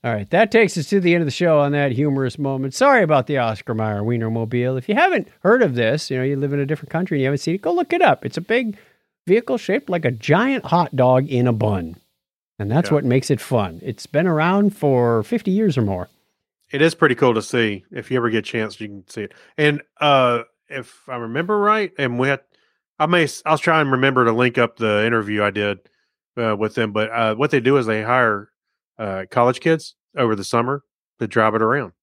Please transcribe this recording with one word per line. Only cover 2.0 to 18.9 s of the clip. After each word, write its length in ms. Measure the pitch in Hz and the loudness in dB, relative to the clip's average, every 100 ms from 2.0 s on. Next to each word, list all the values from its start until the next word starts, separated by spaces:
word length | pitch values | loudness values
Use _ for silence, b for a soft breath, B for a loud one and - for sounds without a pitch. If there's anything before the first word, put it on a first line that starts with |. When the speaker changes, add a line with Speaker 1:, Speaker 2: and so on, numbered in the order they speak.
| 147 135 131 - | 0 0 -4 -4
Speaker 1:
moment. 340 | 139 135 131 | -6 -4 -6
Sorry 300 | - 269 254 | 0 4 4
about 240 | 165 147 123 | 4 2 2
the 100 | 139 | -2
Oscar 340 | 117 107 - | -2 -4 -6
Mayer 260 | 110 110 101 | -4 -2 -2
Wienermobile. 760 | 107 120 113 113 113 123 123 131 | -2 -2 -2 -4 -2 -2 -2 -4
If 100 | 123 | -2
you 80 | |
haven't 320 | 214 370 302 - _ | 0 2 0 -4 _
heard 200 | 180 247 | 2 4
of 140 | 196 | 2
this, 340 | 120 110 151 - | 2 0 0 -4
you 80 | 127 | -4
know, 60 | |
you 140 | 131 139 | -2 -2
live 160 | 139 | -4
in 60 | 143 | -4
a 40 | |
different 240 | 139 151 - | -4 -6 -6
country 280 | 160 185 151 | -6 -2 0
and 40 | |
you 40 | 131 | 0
haven't 120 | 143 | -2
seen 160 | - | -2
it, 60 | 190 | -4
go 120 | 330 | -2
look 180 | 349 - | -2 -2
it 100 | 349 | 2
up. 220 | 302 131 | 2 2
It's 120 | 220 - | -2 -8
a 40 | |
big 360 | 180 233 226 196 b b b _ - | -2 -2 -2 -8 b b b _ 0
vehicle 300 | 214 233 247 | 0 0 -4
shaped 320 | - 220 - | -2 -4 -2
like 160 | 175 | -4
a 60 | 151 | -2
giant 520 | 117 - 165 254 269 | -4 2 4 4 -2
hot 320 | - 170 160 | 0 0 0
dog 320 | 131 127 127 139 | 2 4 4 2
in 200 | 127 123 | 0 0
a 60 | |
bun. 440 | 110 107 95 82 82 _ _ _ _ _ - | 2 0 -2 -6 -12 _ _ _ _ _ -10
And 140 | 101 | -2
that's 180 | 135 196 | 0 0
Speaker 2:
Yeah. 40 | |
Speaker 1:
what 100 | 151 | 0
makes 260 | 135 131 - | 2 0 0
it 120 | 143 | -4
fun. 400 | - 123 95 82 | 0 -2 -2 -8
It's 220 | 82 - | -12 -12
been 200 | - 143 | -4 -2
around 480 | 180 156 165 196 202 202 | 0 0 2 2 0 0
for 440 | 147 127 120 113 | 0 2 2 0
fifty 280 | 104 240 - | -2 -4 -2
years 260 | 190 214 131 | 0 0 0
or 40 | |
more. 260 | 104 92 87 _ _ _ _ _ _ | -2 -4 -8 _ _ _ _ _ _
Speaker 2:
It 100 | 139 | 0
is 140 | 160 | 0
pretty 200 | 165 151 | 2 0
cool 180 | 123 127 | 4 2
to 80 | 113 | 2
see. 420 | - 127 110 101 _ | -2 -2 0 -4 _
If 180 | - - | -14 -4
you 60 | 127 | -2
ever 120 | 117 | 0
get 80 | 110 | -2
a 20 | |
chance, 360 | - 117 107 - | -2 -6 -6 -10
you 80 | |
can 220 | 107 | -16